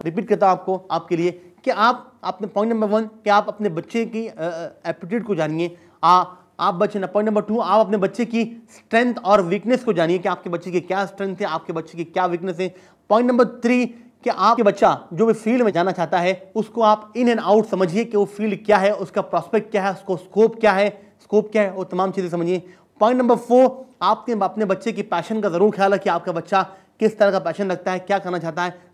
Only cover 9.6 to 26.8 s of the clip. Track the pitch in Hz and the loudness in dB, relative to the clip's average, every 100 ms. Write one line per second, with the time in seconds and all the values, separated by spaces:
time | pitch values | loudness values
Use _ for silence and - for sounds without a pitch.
9.6 | 208 247 240 180 165 180 190 180 185 170 | 0 0 0 0 0 0 -2 -6 -6 -8
10.6 | 175 175 - 185 196 196 196 190 202 156 | -4 -6 -4 -4 -4 -6 -8 -6 -6 -6
11.6 | - 165 160 170 165 185 180 175 185 165 | -6 -8 -10 -12 -8 -2 -2 -2 -6 -6
12.6 | 185 180 - _ _ 214 247 240 240 - | -6 -8 -20 _ _ 2 2 2 0 0
13.6 | 233 247 240 - - _ - 214 196 240 | 0 0 0 -6 -20 _ -6 0 2 4
14.6 | 208 196 208 143 - 165 226 220 214 247 | 2 4 2 2 -4 0 2 2 0 2
15.6 | 233 170 180 180 160 180 175 185 - 220 | 2 2 0 -2 -2 0 0 -2 -6 -6
16.6 | 214 233 220 214 214 233 247 226 165 214 | -6 0 2 2 -2 -2 0 2 4 4
17.6 | 214 185 185 180 233 214 202 - 214 196 | 4 0 0 0 -2 0 -2 -2 -4 -4
18.6 | - 202 196 208 196 - 196 220 214 220 | 2 4 4 0 -4 -6 -2 -4 -2 -2
19.6 | 214 202 190 190 - 180 - 202 226 233 | -2 -2 -2 -4 -6 -8 -4 2 2 4
20.6 | 214 190 208 202 - _ _ 208 214 220 | 2 2 0 -4 -16 _ _ 0 0 0
21.6 | 202 190 185 180 190 185 180 175 170 180 | -2 -4 -6 -2 -2 -2 -4 -4 -2 -4
22.6 | 170 - _ _ 214 254 247 269 - 247 | -6 -18 _ _ 2 2 2 2 4 4
23.6 | 254 262 - _ 180 220 - 220 190 202 | 4 2 -12 _ 0 0 -2 -2 -2 -2
24.6 | 214 190 226 226 - 175 165 220 202 170 | -2 -2 -4 -6 -4 -6 -4 -4 -2 2
25.6 | 208 185 196 202 202 170 170 165 160 196 | 2 2 2 2 0 -2 -2 -6 -2 -2
26.6 | 185 - | -2 -8